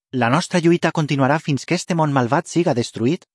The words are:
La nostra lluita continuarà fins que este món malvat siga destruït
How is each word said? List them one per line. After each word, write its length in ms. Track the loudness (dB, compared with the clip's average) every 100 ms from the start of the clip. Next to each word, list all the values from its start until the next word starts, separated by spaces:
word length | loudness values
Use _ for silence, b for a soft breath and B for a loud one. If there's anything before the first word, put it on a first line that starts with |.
| _
La 180 | -2 0
nostra 300 | 0 0 0
lluita 300 | 2 2 0
continuarà 420 | -2 -2 0 2 0
fins 220 | 0 -4 -2
que 80 |
este 180 | -4 -2
món 200 | -2 0
malvat 320 | 0 0 0 0
siga 260 | 0 0
destruït 540 | 0 -4 -2 -2 -2 -8